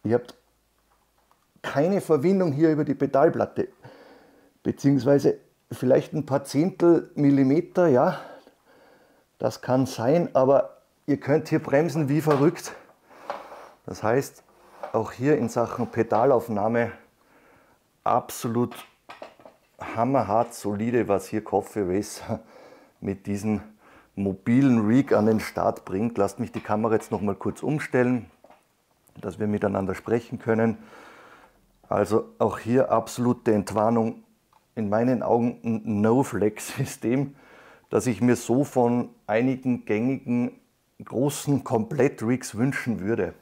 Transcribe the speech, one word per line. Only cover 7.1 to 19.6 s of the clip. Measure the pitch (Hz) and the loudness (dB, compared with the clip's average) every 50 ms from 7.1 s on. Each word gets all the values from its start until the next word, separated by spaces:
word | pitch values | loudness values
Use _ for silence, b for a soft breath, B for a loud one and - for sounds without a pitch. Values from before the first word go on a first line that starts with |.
| - | -2
Millimeter, | - 147 139 143 135 139 131 139 165 175 - - 185 175 | 2 4 4 6 6 4 4 2 2 0 -2 0 2 4
ja, | 165 127 123 147 185 165 B B B B B B B B B B B B B B B B B B B B B B B _ _ | 6 6 6 4 2 0 B B B B B B B B B B B B B B B B B B B B B B B _ _
das | - 120 - - | -4 -4 -4 -4
kann | - - 123 131 131 | -2 0 2 2 0
sein, | 123 - - 110 127 151 175 170 - - | -2 -4 -4 0 2 2 2 0 2 2
aber | 139 131 131 139 123 - - - _ _ _ _ _ _ | 2 4 6 4 4 2 0 -10 _ _ _ _ _ _
ihr | - 143 135 | -2 -2 -2
könnt | - 135 143 156 156 - | 0 0 0 0 0 0
hier | 156 156 | -2 -2
bremsen | 151 - - 139 165 170 135 160 151 131 | 0 0 0 2 2 2 0 -2 0 0
wie | 143 156 | 0 0
verrückt. | 147 160 147 127 139 175 175 - - - - - - - _ _ B B B B B B B B B B B B B B B B B | 2 2 2 4 4 2 2 0 -14 -14 -16 -18 -20 -20 _ _ B B B B B B B B B B B B B B B B B
Das | - 95 - | -14 -12 -4
heißt, | - 107 117 139 135 - - - _ B B B B B B B B B | 0 0 0 0 0 -4 -14 -20 _ B B B B B B B B B
auch | - 113 110 - | -4 -4 -4 -4
hier | - - 123 143 151 - | -8 -4 0 0 2 2
in | 117 113 | 0 -2
Sachen | - 123 117 104 92 120 117 | -2 -2 -2 -2 -4 -6 -6
Pedalaufnahme | 110 - 117 110 - 110 107 120 143 131 113 110 - 110 101 101 110 117 117 117 101 92 - _ _ _ b b b b b b b b b b b b b b _ _ _ | -4 -2 -2 -2 0 2 2 4 4 2 2 0 -2 -4 -2 0 0 0 0 -2 -2 -6 -14 _ _ _ b b b b b b b b b b b b b b _ _ _
absolut | _ - 117 123 - - - - - 123 113 120 123 120 - - - - _ _ _ - - - - - _ _ - - _ _ | _ 0 0 0 -2 -4 -14 -8 -6 -4 -2 -2 -2 -2 -6 -16 -20 -20 _ _ _ -20 -20 -20 -20 -20 _ _ -20 -20 _ _